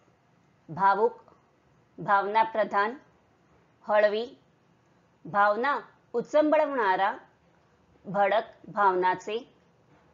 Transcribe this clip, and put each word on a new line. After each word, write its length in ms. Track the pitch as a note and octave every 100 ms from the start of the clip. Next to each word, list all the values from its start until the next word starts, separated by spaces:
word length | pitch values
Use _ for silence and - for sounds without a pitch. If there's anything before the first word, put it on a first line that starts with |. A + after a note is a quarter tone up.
| _ _ _ _ _ _ -
भावुक, 460 | D#3+ G3 G3 A3+ - - _ _ _ _ _ _ -
भावनाप्रधान, 960 | E3+ G3 G3 A3 A3 A3 F#3+ G3+ G#3+ C#4+ _ _ _ _ _ _ _ _ -
हळवी, 380 | G#3 G#3 G#3+ B3 - _ _ _ _ _ _ _ _ D#3+
भावना 540 | G3+ G#3 G#3 C#4 B3 - _ _
उचंबळवणारा, 1040 | A#3+ - D4+ D#4 D#4 D4 C4+ G3+ F#3 G3+ C4+ - _ _ _ _ _ _ _ G3+
भडक 380 | G3 G3 G#3 A3+ - -
भावनाचे, 840 | G#3 G3 F3+ F3+ F3+ - A3+ C4+ _ _ _ _ _ _